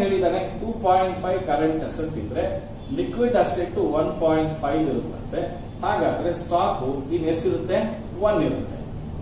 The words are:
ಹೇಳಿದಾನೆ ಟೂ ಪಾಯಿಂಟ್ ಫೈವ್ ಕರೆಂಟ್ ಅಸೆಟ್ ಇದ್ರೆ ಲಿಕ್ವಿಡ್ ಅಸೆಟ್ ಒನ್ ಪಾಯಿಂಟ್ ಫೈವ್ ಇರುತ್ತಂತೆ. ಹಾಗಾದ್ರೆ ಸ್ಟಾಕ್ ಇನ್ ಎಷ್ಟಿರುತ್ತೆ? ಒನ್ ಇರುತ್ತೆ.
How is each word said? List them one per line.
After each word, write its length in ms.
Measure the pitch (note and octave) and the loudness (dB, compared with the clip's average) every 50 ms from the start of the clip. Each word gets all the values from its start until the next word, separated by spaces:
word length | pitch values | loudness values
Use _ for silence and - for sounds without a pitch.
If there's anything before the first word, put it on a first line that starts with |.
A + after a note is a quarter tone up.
ಹೇಳಿದಾನೆ 400 | G3 F#3+ F#3+ F3+ F3+ E3+ F#3 F#3+ F#3 - - - | 4 2 4 4 4 4 2 2 -2 -4 -4 -6
ಟೂ 80 | - A3+ A3 - - | -6 -4 -4 0 4
ಪಾಯಿಂಟ್ 320 | F#3 F#3 F#3 F#3+ F#3 F3+ - - | 6 6 6 6 2 0 -2 -2
ಫೈವ್ 160 | F#3 F#3 F#3+ F#3 D#3 | 0 0 0 0 0
ಕರೆಂಟ್ 320 | D3 D3 D#3 D#3+ D#3+ D#3 D3+ C#3 | 0 2 2 2 2 0 -2 -4
ಅಸೆಟ್ 260 | - - D#3 D#3 - - - | -4 -4 -4 -4 -4 -4 -6
ಇದ್ರೆ 220 | - - C#3+ - - F#3+ - - - - - - - C4+ - | -4 -2 -2 -2 -2 -2 -4 -6 -8 -12 -12 -8 -6 -4 -2
ಲಿಕ್ವಿಡ್ 380 | F3+ - - A3+ A#3+ A#3+ - - - | -2 -2 0 2 2 4 4 4 4
ಅಸೆಟ್ 360 | - - F3+ E3+ - - C#3 E3 D3+ D3 D#3 | 4 2 -2 -2 -2 0 0 0 2 2 2
ಒನ್ 120 | D#3 - - - E3 | 0 0 0 2 2
ಪಾಯಿಂಟ್ 320 | D#3+ D#3+ D#3 D#3 D#3 - - D3 | 4 4 4 2 0 -2 -2 -2
ಫೈವ್ 200 | C#3+ D3 D#3+ D#3+ C#3 A#2+ | 0 0 2 2 2 0
ಇರುತ್ತಂತೆ. 500 | A#2+ - - - - - - - - - - - - - - - - - | -2 -2 -4 -8 -8 -8 -6 -4 -4 -4 -4 -6 -8 -10 -12 -10 -6 -2
ಹಾಗಾದ್ರೆ 480 | - D#3+ D#3+ E3 D#3+ - - E3+ F3 E3+ - - | 0 0 2 2 0 0 0 0 -2 -2 -2 -4
ಸ್ಟಾಕ್ 420 | - F3 F3 F#3+ - - - C3 C3 C#3+ C#3+ C3 - E3 | 0 2 2 2 2 0 0 -2 -2 -2 -4 -4 -2 -2
ಇನ್ 100 | F3 D#3 D#3+ E3 | 0 2 0 0
ಎಷ್ಟಿರುತ್ತೆ? 460 | - - - - - - - F#3+ G#3+ A3+ A3 - - - - - E3+ G3 G#3+ | 2 2 0 0 0 0 0 0 2 2 0 -4 -6 -8 -8 -6 0 2 2
ಒನ್ 100 | G#3 E3+ D3+ - | 4 4 2 2
ಇರುತ್ತೆ. 300 | - - - - - - - - - - - - - - | 0 -2 -4 -6 -6 -8 -8 -8 -8 -8 -8 -8 -8 -8